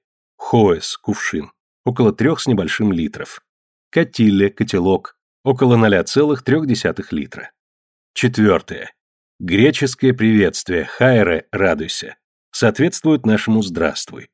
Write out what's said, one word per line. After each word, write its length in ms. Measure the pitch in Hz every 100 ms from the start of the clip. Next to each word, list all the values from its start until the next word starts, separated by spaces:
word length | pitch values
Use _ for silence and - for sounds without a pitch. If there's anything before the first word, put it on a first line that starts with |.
| _ _ _ -
Хоэс, 600 | - 120 104 80 - -
кувшин. 560 | - 104 - 78 - _ _ _
Около 280 | - 127 113
трёх 280 | - 127 160
с 80 | -
небольшим 420 | 104 80 - 107
литров. 500 | 87 76 - - - _ _ _ _ _
Катиле, 600 | - 165 - 110 98 98
котелок. 680 | - 107 95 90 92 - - _ _
Около 320 | 131 127 131 120
ноля 260 | 110 98
целых 400 | 85 135 147 135
трёх 240 | - 147 151
десятых 460 | 113 85 78 -
литра. 400 | 80 67 - - _ _ _ _ _ _
Четвёртое. 760 | - 123 127 107 85 - - - - _ _ _ -
Греческое 760 | 90 95 135 - 135 - 131
приветствие. 720 | 123 110 110 92 - - 87 76
Хайре, 600 | - 127 120 90 80 -
радуйся. 640 | 98 95 78 80 - - - _ _ _
Соответствует 760 | - 117 107 170 - 160 151
нашему 380 | 113 107 - 110
здравствуй. 640 | 98 82 82 - - - -